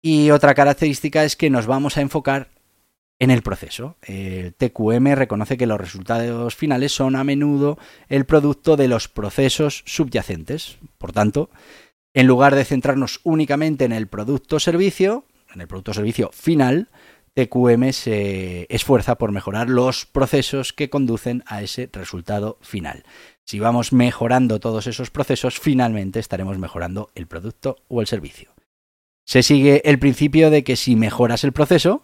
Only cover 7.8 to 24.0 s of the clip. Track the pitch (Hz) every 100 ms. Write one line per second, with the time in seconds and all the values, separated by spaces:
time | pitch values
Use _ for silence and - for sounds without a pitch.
7.8 | - - _ 139 131 156 143 139 - 151
8.8 | 131 113 - - 104 - 135 - 147 -
9.8 | - - 139 110 - 87 78 151 - -
10.8 | - _ - 107 104 - - _ - -
11.8 | _ _ _ 131 127 127 139 139 127 135
12.8 | 139 135 127 - 170 160 147 143 156 143
13.8 | 127 113 107 104 107 139 _ 156 175 170
14.8 | 196 - 190 240 _ _ _ 92 85 95
15.8 | 98 101 107 117 110 - - 160 127 147
16.8 | 226 _ - _ _ - 123 123 123 117
17.8 | 131 127 - 104 101 95 92 87 87 117
18.8 | - 127 - 120 113 101 101 104 120 127
19.8 | 127 123 - 143 135 143 - 139 131 -
20.8 | 143 147 127 113 123 123 - 104 101 -
21.8 | 127 98 90 92 85 104 107 - - 104
22.8 | 76 64 _ - - _ - 104 113 120
23.8 | 113 127